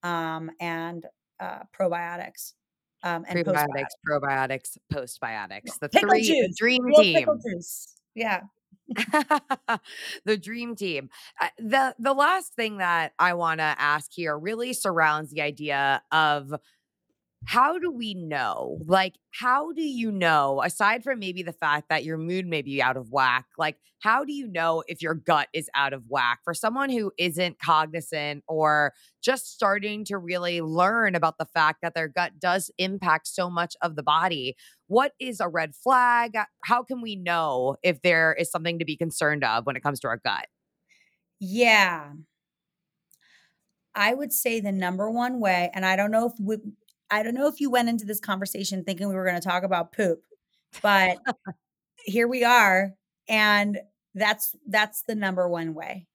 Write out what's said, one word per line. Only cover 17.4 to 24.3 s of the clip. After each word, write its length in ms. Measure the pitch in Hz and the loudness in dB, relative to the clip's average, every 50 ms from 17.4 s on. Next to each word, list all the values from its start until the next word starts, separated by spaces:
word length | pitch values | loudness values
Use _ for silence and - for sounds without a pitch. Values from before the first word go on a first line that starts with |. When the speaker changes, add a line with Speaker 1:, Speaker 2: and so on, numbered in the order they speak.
| - | -10
Speaker 2:
how 340 | - - 233 262 294 330 359 | 0 2 4 4 4 2 0
do 120 | 330 349 | -4 -4
we 220 | 294 240 233 214 202 | -4 -4 -6 -6 -6
know? 680 | 180 170 156 147 139 123 107 82 57 64 64 69 80 156 | -8 -8 -6 -4 -2 -2 -2 -2 -4 -6 -8 -8 -10 0
Like, 300 | 156 180 190 190 190 _ _ _ _ | 2 4 4 4 0 _ _ _ _
how 400 | - - 233 247 254 277 302 330 | -16 -4 0 0 2 2 0 -4
do 100 | 320 294 | -6 -6
you 300 | 320 294 269 240 233 220 | -6 -4 -4 -4 -4 -4
know, 500 | 208 190 175 165 160 151 139 139 139 135 131 | -2 2 4 4 4 4 4 2 0 0 -2
aside 400 | 180 - - 214 202 220 247 226 | -4 -2 2 2 2 2 0 -2
from 160 | 277 262 233 | -6 -6 -4
maybe 220 | 196 185 180 185 | -4 -8 -8 -6
the 120 | 180 175 165 | -8 -10 -8
fact 360 | _ 170 151 147 151 151 _ | _ -2 0 0 0 0 _
that 140 | 160 156 127 | -2 -2 -2
your 140 | 156 160 160 | -4 -6 -6
mood 280 | 160 165 180 185 185 | -4 -4 -4 -4 -4
may 160 | 175 165 151 | -2 -4 -4
be 200 | 135 139 139 139 | -4 -4 -2 0
out 160 | 127 127 131 131 | 2 2 0 -2
of 140 | 127 110 | -6 -4
whack, 340 | 123 139 131 127 123 127 123 _ _ - | 0 2 2 4 2 0 -2 _ _ -4
like, 200 | 160 156 151 _ _ _ _ _ | -2 -2 -2 _ _ _ _ _
how 220 | - 214 226 262 285 | 0 2 2 2 0
do 100 | 269 | -4